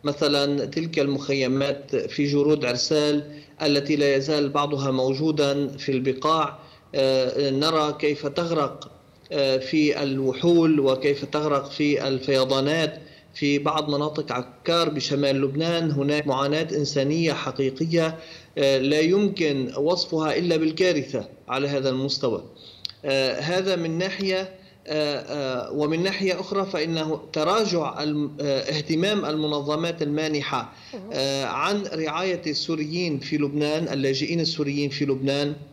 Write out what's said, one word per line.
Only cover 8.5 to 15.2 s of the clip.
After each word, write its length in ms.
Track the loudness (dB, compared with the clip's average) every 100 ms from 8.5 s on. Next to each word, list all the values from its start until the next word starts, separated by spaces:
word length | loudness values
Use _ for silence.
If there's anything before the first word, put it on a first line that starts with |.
| 0 0 -4 -16 -20 -20 -20 -8
آه، 260 | 0 2 0
في 460 | 0 2 2 2
الوحول 760 | -2 0 0 2 4 6 6 6
وكيف 460 | 4 2 2 0 -2
تغرق 460 | -2 2 0 -2
في 360 | -2 0 2 0
الفيضانات. 920 | -2 0 2 4 2 2 2 0 -4 -18 -20 -20
في 260 | -2 0 2
بعض 300 | 0 -2 0
مناطق 420 | 0 -2 -4 -4
عكار 580 | -4 -6 -6 -2 2 2
بشمال 520 | -2 -2 2